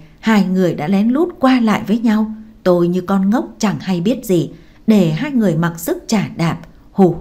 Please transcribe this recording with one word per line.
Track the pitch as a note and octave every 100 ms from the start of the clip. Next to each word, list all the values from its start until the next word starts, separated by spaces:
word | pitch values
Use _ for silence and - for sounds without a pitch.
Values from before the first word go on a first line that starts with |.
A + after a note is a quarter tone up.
| - -
hai | A3 G#3+
người | F3+ F#3 F3
đã | - D3+
lén | G3 A3+
lút | C4+ F4+ -
qua | B3+ B3+
lại | A3 G3 E3
với | A#3
nhau. | A3+ G#3+ G#3+ - - -
Tôi | F#3 F3 F3
như | F3+
con | F3+ G3 G3
ngốc | B3 - -
chẳng | G#3 D3+
hay | - F3
biết | F#3 C4
gì, | - F3 C#3 - - - -
để | G#3+ E3
hai | D#3 D4
người | B3+ G3+ D#3
mặc | E3+ E3+
sức | - F4+ -
trả | G#3+ D#3
đạp. | - E3 - - - -
Hù | - F3+ E3